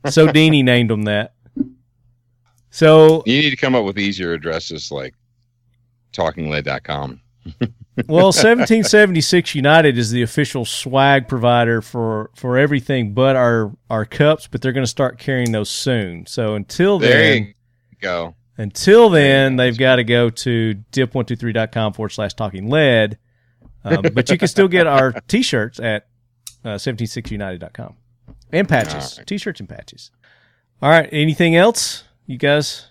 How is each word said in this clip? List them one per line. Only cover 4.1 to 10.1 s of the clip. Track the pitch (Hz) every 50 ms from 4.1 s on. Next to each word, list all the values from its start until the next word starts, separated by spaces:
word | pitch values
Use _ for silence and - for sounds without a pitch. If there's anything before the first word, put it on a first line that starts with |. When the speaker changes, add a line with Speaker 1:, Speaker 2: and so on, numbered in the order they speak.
| 98 92 92 85 85
Speaker 2:
addresses | 80 76 82 80 82 - - 85 76 - -
like | 73 69 67 64 _ _ _ _ _ _ _ _ _ _ _ _ _ _ _ _ _ _ _ _
talking | - - 85 80 78 85 78 76
lead | 76 73 71
dot | 71 67 62 _
com. | - 76 71 71 65 64 - _ _ _ _ _
<laughs> | 85 78 _ 123 110 - _ - _ _ - 135 -
Speaker 1:
Well, | 156 170 185 190 175
seventeen | - - 220 233 247 240 - 220 226 202
seventy-six | - - 208 214 196 180 160 143 - 185 180 165 - -
United | 147 131 143 156 165 156 147 123
is | 120 117 107